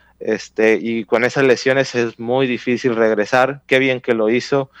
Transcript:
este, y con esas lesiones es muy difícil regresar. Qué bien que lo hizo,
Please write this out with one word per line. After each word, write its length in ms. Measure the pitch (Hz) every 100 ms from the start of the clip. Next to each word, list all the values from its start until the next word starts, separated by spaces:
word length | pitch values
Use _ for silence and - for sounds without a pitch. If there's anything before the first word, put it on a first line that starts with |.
| _ -
este, 580 | - 104 - - 110 104
y 240 | 110 113 107
con 180 | 113
esas 220 | 120 143 135
lesiones 500 | 113 131 131 131 123
es 240 | 117 -
muy 260 | 117 131 131
difícil 480 | 120 - 120 131
regresar. 680 | 113 110 104 101 127 135 143 -
Qué 120 | 131
bien 220 | 131 123
que 120 | 123
lo 160 | 117 110
hizo, 400 | 120 - 139 135 -